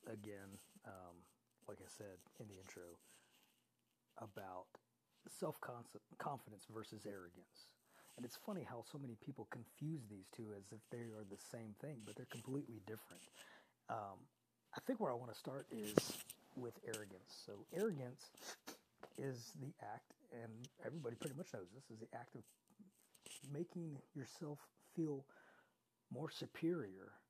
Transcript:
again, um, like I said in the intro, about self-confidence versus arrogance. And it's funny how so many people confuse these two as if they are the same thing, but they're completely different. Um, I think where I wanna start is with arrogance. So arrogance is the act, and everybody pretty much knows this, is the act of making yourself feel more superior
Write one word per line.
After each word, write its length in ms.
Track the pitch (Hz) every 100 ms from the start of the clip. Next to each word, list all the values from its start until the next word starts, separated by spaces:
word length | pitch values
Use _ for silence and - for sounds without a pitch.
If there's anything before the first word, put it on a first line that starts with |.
again, 560 | - 110 104 101 98 98 - -
um, 320 | 113 95 90 87 87 - _ _ -
like 120 | 98
I 80 | 95
said 320 | - 104 92 - -
in 80 | 110
the 140 | 95
intro, 400 | 95 - 87 85 - - - - - - _ _ _ _ _ -
about 500 | 117 98 95 92 92 - _ _ _ - -
self-confidence 1400 | - 160 - - 120 117 - _ - - 135 - 107 -
versus 320 | 110 107 107 107
arrogance. 680 | 98 90 87 87 - - - - - - -
And 80 | 123
it's 100 | -
funny 320 | - 196 131
how 160 | 120
so 140 | 117 147
many 180 | 135 113
people 240 | - 135 110
confuse 520 | - 113 - 151 160 110
these 180 | 101 95 -
two 160 | 110
as 120 | 101 98
if 80 | 113 -
they 180 | 120 117
are 160 | 107
the 160 | 101 101
same 320 | - 120 113 107
thing, 240 | 143 131
but 120 | 107 107
they're 120 | 127
completely 540 | 127 117 139 143 113 98
different. 360 | 110 - - - - - - - _ -
Um, 320 | 113 101 92 - _ _ _ _ -
I 40 | -
think 140 | 254
where 100 | 185
I 60 | 120
wanna 180 | 123
start 340 | - - 135 -
is 240 | 113 104 104 - - - - -
with 240 | - 120 -
arrogance. 480 | 113 110 104 95 - - -
So 180 | 101 -
arrogance 560 | 165 220 151 123 127 - - - - - - - - - -
is 400 | 135 123 120 151
the 140 | 135 -
act, 320 | 107 110 - - 269 120
and 160 | 113 110 127 -
everybody 320 | 117 160 123 117
pretty 200 | 151 139
much 180 | 156
knows 180 | 113 90
this, 160 | 113 -
is 80 | 113
the 160 | 113
act 240 | 117 123 123
of 60 | 107 - _ - 185 - - - - - 139
making 460 | 143 175 180 165 139 -
yourself 440 | 147 123 - 151 147 - - -
feel 300 | - 156 139 135 - - - - _ _ _ _
more 160 | 123 151
superior 880 | - 120 - 165 175 107 95 95 - -